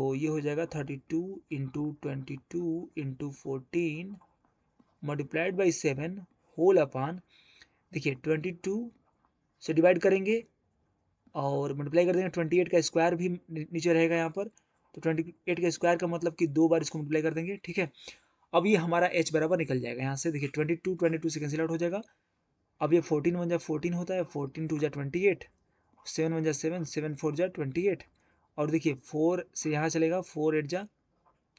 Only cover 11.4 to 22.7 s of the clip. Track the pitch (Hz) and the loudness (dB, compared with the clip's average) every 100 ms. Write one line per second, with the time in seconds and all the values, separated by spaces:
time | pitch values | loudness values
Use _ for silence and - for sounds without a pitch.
11.4 | 139 139 143 139 143 165 180 180 185 175 | -2 0 -2 -4 0 2 4 2 0 -2
12.4 | 160 175 170 170 156 165 170 175 180 180 | 2 2 4 2 2 2 2 2 -2 -4
13.4 | - 160 156 165 170 165 165 170 165 190 | -8 -10 -6 -2 4 4 4 2 0 -4
14.4 | 214 - _ _ _ 160 165 160 165 - | -8 -10 _ _ _ -6 -2 -2 -4 -8
15.4 | - 175 175 - 170 170 175 170 170 160 | -4 0 0 2 2 2 0 -2 -2 0
16.4 | 160 143 165 165 151 160 147 156 160 156 | 2 4 6 4 2 -6 -2 0 0 -2
17.4 | 170 202 - 185 156 - - - _ _ | -6 -8 -6 -4 -4 -6 -20 -20 _ _
18.4 | _ 170 196 196 165 170 175 170 160 156 | _ 2 4 4 4 2 2 2 0 0
19.4 | 156 180 156 131 120 120 135 135 165 147 | 2 2 0 -2 -2 -4 -4 -2 -4 -2
20.4 | 139 147 156 170 190 175 170 160 165 151 | -4 -2 -2 -2 -2 0 0 0 -2 -4
21.4 | 147 151 160 165 170 202 - _ _ _ | -4 -2 -2 0 -2 -2 -8 _ _ _
22.4 | _ _ _ | _ _ _